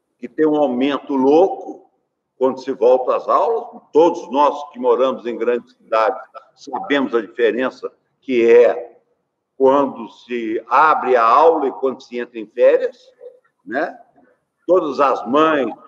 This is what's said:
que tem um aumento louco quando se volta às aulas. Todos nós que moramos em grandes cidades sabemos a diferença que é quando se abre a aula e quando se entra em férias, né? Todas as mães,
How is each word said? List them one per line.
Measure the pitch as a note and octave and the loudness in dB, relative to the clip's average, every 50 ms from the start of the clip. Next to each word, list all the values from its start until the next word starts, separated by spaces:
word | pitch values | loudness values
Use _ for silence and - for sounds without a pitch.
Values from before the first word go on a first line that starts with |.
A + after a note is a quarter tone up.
| _ _ _ _ | _ _ _ _
que | - A#2+ | -18 -14
tem | - - D#3 | -4 -2 0
um | D#3 D3+ D3+ | 0 2 0
aumento | D3 C3+ B2 B2 C3 D3 C#3 B2+ - - C#3+ | 0 0 0 -2 -2 -2 -2 -4 -6 -6 -4
louco | C3+ B2+ C3+ D3 D#3+ F#3 F#3+ - - - - - - - _ _ _ _ _ _ _ _ _ _ _ | 0 2 4 4 4 4 2 0 -6 -12 -16 -18 -18 -20 _ _ _ _ _ _ _ _ _ _ _
quando | B2+ C3 A#2+ C3 | -2 -2 -2 -4
se | - C#3 | -8 -10
volta | C3 - G#2+ B2 B2+ C3 B2+ - A#2+ | -6 0 2 2 2 2 2 -2 -4
às | A2 G2+ G2+ | -4 -2 0
aulas. | A#2 C#3+ F3 A#3 A3+ A3 - - - - - _ | 0 0 0 0 -2 -4 -6 -10 -16 -20 -20 _
Todos | _ C#3+ E3 E3+ - - - - | _ 4 4 4 2 -2 -8 -6
nós | A#2 C#3 D3 C#3 - - - - | -2 0 0 0 0 -4 -10 -14
que | - A#2+ | -14 -6
moramos | B2+ B2 A#2 A#2 B2+ C3+ B2 G#2 G#2+ | 0 0 2 2 2 -2 -2 -4 -8
em | A#2+ A#2 | -10 -8
grandes | - A#2 A#2 B2 A#2+ A#2 _ _ | -4 -4 -4 -4 -4 -6 _ _
cidades | _ _ _ A2 A2 A2 - - - - - _ - - _ _ | _ _ _ -2 0 0 0 -2 -4 -12 -18 _ -20 -20 _ _
sabemos | _ - C#3 C3 A#2+ - - C#3 C#3+ C3 A2 A2+ | _ -20 -14 -12 -12 -6 -4 -2 -2 -2 -2 -2
a | A#2 | -4
diferença | G#2+ F2+ - - A#2+ A2 G2+ A#2 C3 B2 - - - - - _ _ _ _ _ | -4 -4 -4 -2 0 0 0 0 -4 -6 -6 -8 -14 -16 -16 _ _ _ _ _
que | _ - C3 A#2+ A2+ A#2 | _ -4 -2 0 4 6
é | A#2 A#2+ A#2+ A2+ G2 - - - - _ _ _ _ _ _ _ _ _ _ _ _ _ | 6 6 6 6 2 -2 -6 -12 -18 _ _ _ _ _ _ _ _ _ _ _ _ _
quando | C3+ C3 C3+ C#3+ C#3+ C3 A2 A#2 A2+ G2+ | 2 2 4 2 0 -2 -4 -10 -16 -18
se | - - - - B2 A#2+ A#2 A2 A2 A2+ - - | -18 -20 -16 -10 -10 -8 -6 -6 -6 -8 -6 -2
abre | B2 C3+ D#3 D#3 D3 C3 B2 B2+ B2+ | 2 2 4 4 2 0 0 0 2
a | A#2+ A2+ | 2 4
aula | A2+ A#2+ C#3 D#3+ E3 E3 D#3 C#3+ C3 | 4 4 6 6 4 4 2 -2 -4
e | |
quando | - - C3 C3+ B2 B2+ | -6 -4 -4 -6 -6 -6
se | - - A#2+ A#2+ | -12 -12 -10 -10
entra | A#2+ A#2+ _ A#2 | -10 -10 _ -14
em | G#2+ | -14
férias, | A2 _ A#2+ B2 C3 D#3 E3 C4 - - _ _ _ _ _ - - - _ _ _ _ _ _ | -12 _ 2 4 4 4 4 0 -4 -8 _ _ _ _ _ -20 -20 -20 _ _ _ _ _ _
né? | F#2 G#2+ C3+ D#3 - - - - _ _ _ _ _ _ _ _ _ _ _ _ - | -10 -6 -6 -6 -6 -8 -14 -20 _ _ _ _ _ _ _ _ _ _ _ _ 0
Todas | F3 F#3 E3 D3+ C3 A#2 | 0 0 0 -2 -2 0
as | C#3+ C3+ A#2 F#2+ F#2 G#2+ | 0 0 0 -2 -4 -2
mães, | B2 D3 D#3 D#3+ D#3 D3 B2+ A2 - - - | 0 2 2 2 2 0 -2 -4 -6 -10 -18